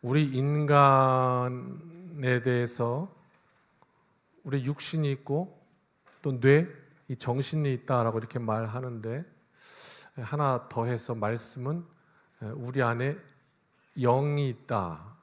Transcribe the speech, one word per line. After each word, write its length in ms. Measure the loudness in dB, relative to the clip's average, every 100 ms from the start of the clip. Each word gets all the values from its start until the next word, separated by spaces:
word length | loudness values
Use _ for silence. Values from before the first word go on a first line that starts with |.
우리 200 | 2 2 2
인간에 2250 | 0 0 0 4 8 8 8 6 4 2 2 -2 -4 -10 -14 -16 -18 -14 -4 0 2
대해서 680 | 2 0 0 -2 -2 -2 -6 -12 _ _ _ _ _ _ _ _ _ _ _ _
우리 200 | -4 -2
육신이 480 | -2 -4 -2 0 0
있고 460 | -2 -2 -4 -4 -12 _ _ _ _ _ _
또 180 | -4 2
뇌, 280 | 6 6 6 -6 -20 _ _
이 80 | -6
정신이 560 | -2 -2 -2 -2 -2
있다라고 460 | -2 0 2 2 0
이렇게 200 | -4 -6
말하는데 840 | -2 -2 -2 -6 -8 -8 -8 -8 -10 _ _ _ -20 -16 -16 -16 -18 -14
하나 520 | -8 -2 0 0 -4
더해서 460 | -4 -2 -2 -4
말씀은 720 | -4 -2 -4 -6 -8 -6 -6 -8 _ _ _ _ _ -12 -10
우리 260 | -6 0
안에 340 | 2 2 -2 -4 -12 _ _ _ _ _ _ -2
영이 500 | 2 4 2 0 -2
있다 680 | -4 -4 -4 -2 -6 -14 -20